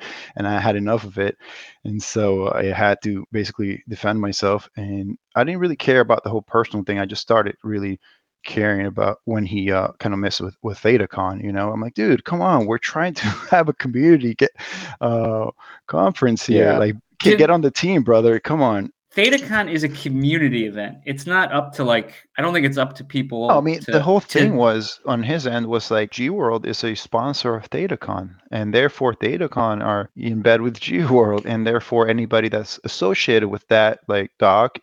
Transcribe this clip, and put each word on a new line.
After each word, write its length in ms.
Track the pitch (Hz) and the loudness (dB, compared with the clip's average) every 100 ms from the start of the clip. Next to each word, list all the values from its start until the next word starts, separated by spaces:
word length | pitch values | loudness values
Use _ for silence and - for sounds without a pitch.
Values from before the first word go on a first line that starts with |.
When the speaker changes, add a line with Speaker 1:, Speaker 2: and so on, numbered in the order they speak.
| - - - - | -10 -16 -16 -8
Speaker 1:
and 120 | 101 | -4
I 120 | 101 | 0
had 160 | 104 101 | 0 0
enough 280 | 104 113 | 0 -2
of 140 | 104 101 | -2 -4
it. 200 | 101 - - - - - 107 | -4 -4 -14 -20 -20 -14 -8
And 160 | 104 | -8
so 500 | - 110 104 95 98 | -4 -2 0 2 0
I 120 | - 98 | -2 -2
had 340 | 95 104 101 | 0 2 2
to 220 | 107 98 - | -2 -6 -6
basically 520 | 113 98 - 101 101 - | -6 -6 -4 -6 -6 -10
defend 320 | 107 104 107 | -6 -2 -2
myself, 500 | 101 - 101 104 - - | -4 -2 0 0 -4 -12
and 400 | 101 98 98 117 _ 120 | -8 -8 -8 -10 _ -2
I 80 | |
didn't 160 | 135 180 | 0 0
really 160 | 180 147 | -4 -2
care 240 | - 131 | 2 4
about 220 | 113 113 | 4 2
the 60 | - | 0
whole 120 | 110 | -6
personal 420 | - 113 113 104 | -2 -2 0 -4
thing. 160 | 95 101 | -4 -4
I 60 | 95 | -4
just 160 | 104 | -6
started 340 | - 113 101 - | 0 2 2 -4
really 360 | 110 104 98 95 _ _ _ _ - | -8 -6 -4 -8 _ _ _ _ -8
caring 400 | - 104 101 98 | -2 0 0 -2
about 320 | 101 101 - - | -2 -2 -2 -4
when 200 | 110 92 | -4 -2
he, 260 | 104 95 | -4 -2
uh, 180 | 95 98 - | 0 -2 -4
kinda 160 | 107 98 | -6 -4
messed 240 | 98 - | -4 -4
with, 140 | 92 - | -8 -8
with 180 | 110 98 | -10 -2
ThetaCon, 640 | 107 120 95 - 95 95 | 2 2 0 -4 -4 -4
you 80 | 104 | -6
know? 200 | 98 104 | -4 -4
I'm 100 | 110 | -6
like, 140 | 113 - | -8 -2
"Dude, 280 | 214 123 | 0 0
come 180 | - 175 | 0 -2
on, 240 | 185 151 104 | 0 0 0
we're 120 | 117 | -2
trying 360 | - 160 175 147 | -4 -4 -4 -4
to 100 | 107 | -6
<laughs> 260 | - - | -6 0
have 160 | 180 160 | 2 2
a 40 | |
community 600 | - 131 123 160 160 120 107 | -2 -4 2 6 6 4 0
get, 160 | 139 - - - - - | 0 -2 -14 -12 -14 -6
uh, 500 | 120 117 113 110 113 - - - - | -2 0 0 -2 -4 -8 -20 -20 -6
conference 580 | 82 139 - 123 113 - | 0 2 2 0 0 2
here. 260 | 107 82 | 4 4
Speaker 2:
Yeah. 60 | - | 4
Speaker 1:
Like, 160 | 107 107 _ - | 0 -2 _ 0
get, 120 | - | 4
Speaker 3:
Did 60 | 208 | 6
Speaker 1:
get 100 | 156 | 6
on 120 | 170 | 6
the 100 | 147 | 2
team, 320 | - 175 180 | 0 0 2
brother. 360 | 120 113 117 113 | 4 6 6 2
Come 220 | - 156 | 0 0
on." 300 | 127 104 98 _ _ - | 2 0 -4 _ _ 2
Speaker 3:
ThetaCon 560 | 226 269 269 214 180 | 2 2 0 -4 -2
is 120 | 160 | -2
a 60 | 151 | -4
community 760 | 139 147 135 143 160 143 120 107 | -4 -4 0 0 2 0 0 -4
event. 300 | 104 101 - 143 | -6 -10 -12 -10
It's 200 | 139 175 | -10 -2
not 260 | 185 180 | 0 0
up 220 | 143 143 - | -2 -4 -4
to, 80 | |
like, 300 | 123 117 107 - _ - | 0 0 0 -16 _ -4
I 60 | |
don't 100 | 165 | -2
think 140 | 175 139 | 2 0
it's 100 | 139 | 0
up 160 | 131 - | -4 -6
to 80 | |
people 440 | - 135 135 117 120 | -8 -6 -6 -4 2
Speaker 1:
No, 80 | 147 | 2
I 40 | |
mean, 180 | 156 165 | 2 -4
Speaker 3:
to, 120 | - | 0
Speaker 1:
the 60 | 147 | 0
whole 180 | 147 202 | 4 2
Speaker 3:
to 80 | - | 2
Speaker 1:
thing 280 | 156 143 127 | 2 2 4
was, 420 | 120 110 107 - - | 4 2 -2 -8 -4
on 160 | 120 | -2
his 240 | 117 160 127 | 0 -2 -2
end, 180 | 120 117 | -4 -2
was 240 | 117 - | -4 0
like, 220 | 110 107 | -2 -2
"G 180 | - 131 | -4 -4
World 380 | 202 123 113 117 | -2 -2 -2 -4
is 160 | 113 | -4
a 100 | 117 | -4
sponsor 640 | 107 - 113 135 139 123 113 | -6 -4 -2 -2 -2 -2 -4
of 120 | - | -6
ThetaCon, 640 | 139 185 - - 98 95 92 - | -6 -4 -6 -6 -8 -8 -16 -10
and 200 | 113 104 | -6 0
therefore 440 | 113 143 - 131 110 | 2 2 0 -2 0
ThetaCon 680 | 110 175 170 - 113 107 | -2 -2 -4 -2 -2 -2
are 280 | 110 104 - - | -2 -2 -4 -8
in 280 | 117 110 | -6 0
bed 180 | 110 113 | 4 4
with 180 | 120 113 | 2 -6
G 240 | - 180 | -4 -2
World, 440 | 151 127 107 104 110 | 4 4 4 2 -2
and 180 | 113 110 | -2 0
therefore 420 | 117 - 117 113 | -2 0 0 2
anybody 400 | 113 113 113 110 | 2 0 0 0
that's 320 | 107 107 - | -2 -6 -12
associated 640 | 113 - 180 196 - 113 104 | -10 -2 0 0 4 2 2
with 180 | 101 - | -4 2
that, 320 | 110 107 113 - | 4 4 2 -2
like 220 | 101 98 - | -2 -2 2
Doc 400 | 104 101 123 - | 4 6 4 0